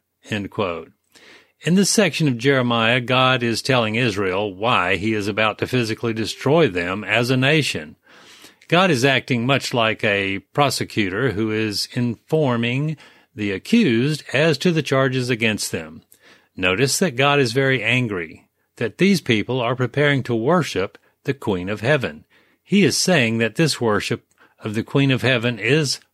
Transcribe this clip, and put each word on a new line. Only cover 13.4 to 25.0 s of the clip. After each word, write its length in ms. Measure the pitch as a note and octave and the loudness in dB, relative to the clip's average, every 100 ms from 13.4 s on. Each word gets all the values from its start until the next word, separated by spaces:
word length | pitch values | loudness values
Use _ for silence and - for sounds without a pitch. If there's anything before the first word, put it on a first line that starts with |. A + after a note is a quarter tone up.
| G#2 | -4
accused 720 | F#2+ - A#3 F#3 A2+ C#3 D3+ - | -4 0 2 4 2 0 -2 -2
as 260 | - E3 C#3 | 0 2 2
to 140 | F3+ | 0
the 100 | D#3+ | 0
charges 480 | C#3+ C3+ C3+ C3 B2 | 0 0 0 0 -2
against 400 | A#2+ A2+ G#2 - | 0 0 -2 -4
them. 320 | F#2+ D#2 D#2+ _ _ - - _ - | -8 -10 -16 _ _ -20 -20 _ -4
Notice 420 | F2+ F#2+ C3 - | 0 2 0 0
that 160 | F#3 | -2
God 240 | A#2+ C#3 C#3+ | 0 2 2
is 140 | B2 | 2
very 280 | B2 C3+ C3 | 0 0 0
angry 680 | G#2+ B2+ A#2+ F#2+ E2 E2+ _ _ _ - | 0 0 0 -4 -8 -14 _ _ _ -8
that 220 | A2+ - | -8 0
these 220 | F#3+ F#3+ | 2 2
people 400 | - A2 G2 B2+ | 2 0 0 -2
are 160 | A#2+ B2+ | -2 -2
preparing 480 | B2 - D3 C#3 | -2 0 2 0
to 100 | B2+ | 0
worship 640 | A#2 A#2 F3 D3 F#2+ G2 - _ _ | -2 2 0 0 -4 -6 -8 _ _
the 120 | - | -8
Queen 340 | C3+ - F#2 F2+ | -6 -4 -4 -4
of 120 | G#2 | -4
Heaven. 440 | A#2 D3+ G2+ D2+ - _ _ _ | 0 0 -2 -8 -20 _ _ _
He 180 | _ G3+ | _ 2
is 140 | D3+ - | 4 2
saying 420 | - E3+ A2+ A2+ | 2 2 2 0
that 160 | A2+ | -2
this 260 | - D#3+ - | 0 -2 0
worship 460 | A#2 G2+ - A#2 _ _ _ _ | 0 0 -2 -8 _ _ _ _
of 160 | A2+ | -6
the 80 | G#2+ | -6
Queen 300 | A2 C#3+ | 0 2